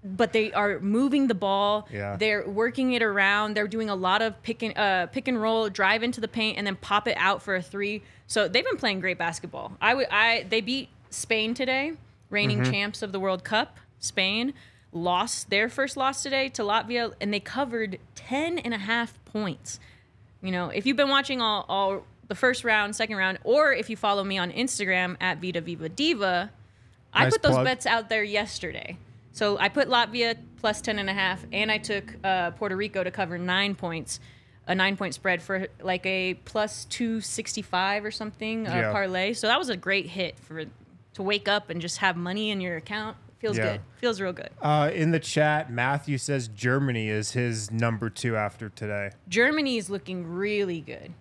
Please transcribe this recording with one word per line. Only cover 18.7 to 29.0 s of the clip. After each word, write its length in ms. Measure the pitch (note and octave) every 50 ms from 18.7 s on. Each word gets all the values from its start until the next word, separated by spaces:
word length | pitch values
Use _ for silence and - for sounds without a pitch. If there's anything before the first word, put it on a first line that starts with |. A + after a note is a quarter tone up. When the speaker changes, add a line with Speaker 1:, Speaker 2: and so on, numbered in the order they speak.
| A#3
Speaker 1:
a 60 | G#3+
half 440 | G3 G3+ A3+ A#3 A#3 A3+ - - -
points. 540 | - - G#3+ G#3+ F#3+ D#3+ - - - - - - - - - _ _ _ - - - - -
You 100 | - F#3
know, 180 | F#3 F3+ F3+ D3+
if 180 | - - G3+ C4
you've 100 | C#4 A3+
been 120 | C#4 C#4
watching 320 | C#4 C#4 C4+ C#4 C4+ B3+
all, 220 | A#3 A3 G#3+ G3+ - -
all 360 | F3+ G3 G3 F#3+ G3 G3 - - - _ - -
the 80 | G3+
first 280 | - - B3+ B3+ B3+ -
round, 320 | A#3+ A3 G#3+ G#3 G3+ G#3+
second 220 | - A3 G#3+ G#3+ G3
round, 220 | F#3+ F#3 F#3+ - -
or 300 | - A#3 D4 D#4 D4 C4+
if 160 | - A3 -
you 60 | A3 -
follow 260 | - G#3 G3+ G3+ G3
me 140 | G3 F#3+ G3
on 140 | F3 F3
Instagram 680 | - - B3 C4 - - G#3 F#3 F#3+ F3+ F#3 F3+ F3+ -
at 220 | - F#3 F3 D#3+
Vita 200 | F3 F3+ F3 E3+
Viva 280 | D#3+ E3+ E3+ D#3+ D#3 D#3+
Diva, 640 | F3+ - C#4+ D#4+ E4+ A3 G3+ F#3+ F3+ F3 F#3 G#3+ - - - - _ _ - - - _ _ _
I 120 | - - -
Speaker 2:
Nice 100 | - -
Speaker 1:
put 80 | A4
those 120 | - D4 C4
Speaker 2:
plug. 120 | - C3
Speaker 1:
bets 200 | C4 B3+ B3+ - -
out 200 | A3 A#3 A3 -
there 160 | A3+ A3 G#3
yesterday. 760 | G#3 G3+ G3+ G#3 - - - - E3+ - - - - F#3 -